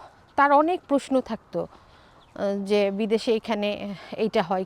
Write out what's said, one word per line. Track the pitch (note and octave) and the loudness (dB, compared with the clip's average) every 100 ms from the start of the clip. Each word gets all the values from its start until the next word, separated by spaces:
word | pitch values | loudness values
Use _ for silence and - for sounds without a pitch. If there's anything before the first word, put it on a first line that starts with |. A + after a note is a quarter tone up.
| - _ _ - | -20 _ _ 2
তার | C#4+ | 6
অনেক | C#4+ D#4+ F4+ - | 6 4 0 0
প্রশ্ন | C#4 - C4 | -2 0 -2
থাকতো, | - A3 _ E3+ | -2 -8 _ -8
আহ, | E3 - _ - _ _ _ - G3+ G3+ G3 | -8 -12 _ -20 _ _ _ -6 -4 -2 0
যে | G#3 G3+ | 2 2
বিদেশে | G3 G#3+ A3 B3+ A3 | 0 -2 0 0 -2
এখানে | - G#3 G#3 G#3 G3+ F#3 - | -2 -4 -4 -4 -10 -12 -10
এইটা | - A3 A3 | -4 -2 0
হয় | E3+ F#3+ | 0 -2